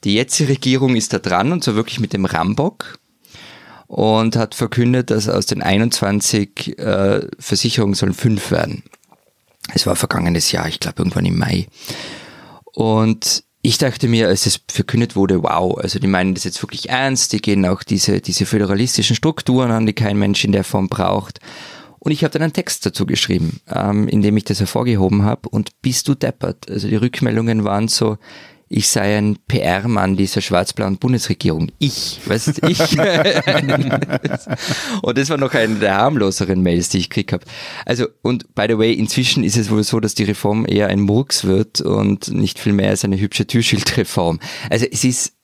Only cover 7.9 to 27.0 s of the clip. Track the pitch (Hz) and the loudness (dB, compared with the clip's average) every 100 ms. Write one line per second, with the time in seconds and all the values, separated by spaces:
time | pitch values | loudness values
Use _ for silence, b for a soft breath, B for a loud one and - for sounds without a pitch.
7.9 | 98 98 - 120 104 - - - - - | 0 0 0 0 0 0 -2 -2 -6 -14
8.9 | - _ _ _ _ _ _ - - - | -20 _ _ _ _ _ _ -6 -2 0
9.9 | - - 92 87 85 - 87 82 - - | -2 0 0 0 0 0 -2 -4 -4 -8
10.9 | - 90 92 92 87 85 90 90 B B | -2 -2 0 0 0 0 -2 -4 B B
11.9 | B B B B B B B - - 110 | B B B B B B B -20 -4 0
12.9 | 110 110 110 - - _ _ 120 113 139 | 2 2 0 -2 -4 _ _ -2 0 0
13.9 | - 127 117 107 98 - - - - 98 | 0 2 4 4 2 0 -2 -6 -4 0
14.9 | 117 117 - 95 92 78 82 92 - 92 | 0 0 2 2 2 2 0 0 -2 -2
15.9 | 92 95 95 92 90 92 - - - - | -2 0 2 2 -2 -6 -8 -10 -10 -4
16.9 | 127 135 131 - 107 - 98 92 95 - | -2 0 0 -2 -2 0 2 2 0 -2
17.9 | 101 - 95 - 87 98 110 101 101 127 | 0 2 0 -2 -2 0 2 2 0 0
18.9 | - - 113 156 156 - 127 127 113 110 | 0 2 2 0 0 0 2 2 2 2
19.9 | 104 110 101 101 101 104 98 95 101 95 | 2 0 2 2 2 2 2 2 0 0
20.9 | - 95 98 98 - B B B B B | 0 0 0 -4 -16 B B B B B
21.9 | B - 151 156 151 160 - - - - | B -2 0 0 0 -2 -2 -6 -4 -4
22.9 | - 101 - - 92 80 - _ 92 101 | -2 -2 -2 0 0 0 -4 _ -4 0
23.9 | 104 107 107 104 107 - 95 98 117 123 | 0 2 2 4 2 0 -2 -2 0 0
24.9 | 110 95 101 101 117 - 107 107 _ 135 | 2 2 4 2 0 -4 -4 -4 _ -4
25.9 | 127 - 135 123 - 87 - - 95 104 | -2 -2 -2 -2 -2 -6 -6 -8 -6 -2
26.9 | 107 | 0